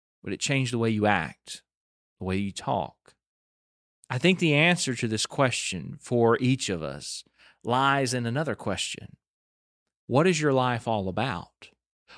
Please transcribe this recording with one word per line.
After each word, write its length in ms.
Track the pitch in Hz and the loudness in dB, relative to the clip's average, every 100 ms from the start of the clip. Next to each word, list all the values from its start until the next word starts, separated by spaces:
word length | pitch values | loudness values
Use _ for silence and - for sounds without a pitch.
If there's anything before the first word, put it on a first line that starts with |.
| _ _ | _ _
Would 120 | 104 | -10
it 60 | 95 | -6
change 320 | - 135 127 | -2 0 0
the 60 | 120 | 0
way 120 | 113 | 0
you 160 | 107 104 | 2 4
act, 560 | 98 78 - - - _ _ _ _ _ - | 2 0 -10 -16 -16 _ _ _ _ _ -10
the 80 | 92 | -4
way 100 | 95 | -2
you 160 | 101 | -2
talk? 600 | - - 113 71 - _ _ _ _ _ _ _ _ _ _ - | -6 -4 -2 -4 -10 _ _ _ _ _ _ _ _ _ _ -8
I 80 | 123 | 0
think 200 | 170 185 | 2 4
the 160 | 170 | 4
answer 400 | 143 165 175 - | 4 4 4 0
to 140 | 120 117 | -2 -2
this 160 | 110 | -2
question 720 | - - 131 - - 90 - - | -2 0 0 0 -4 -6 -8 -12
for 380 | - 123 113 117 | -2 2 4 4
each 300 | 127 131 - | 2 0 0
of 140 | 87 | -4
us 420 | 73 69 - - - _ - _ | -6 -8 -10 -14 -16 _ -20 _
lies 500 | - 123 139 139 131 | -2 2 2 2 0
in 140 | 127 117 | -2 -2
another 280 | 127 156 | -2 -4
question. 640 | 107 110 92 - - - - _ _ _ _ _ _ _ _ - | -4 -4 -4 -4 -8 -14 -20 _ _ _ _ _ _ _ _ 0
What 200 | 123 180 | 2 4
is 140 | 160 | 2
your 120 | 151 | 2
life 340 | 131 127 117 - | 2 2 -2 -2
all 220 | 110 95 | -2 -2
about? 600 | 90 127 87 - _ - _ _ _ _ | -2 -4 -4 -10 _ -20 _ _ _ _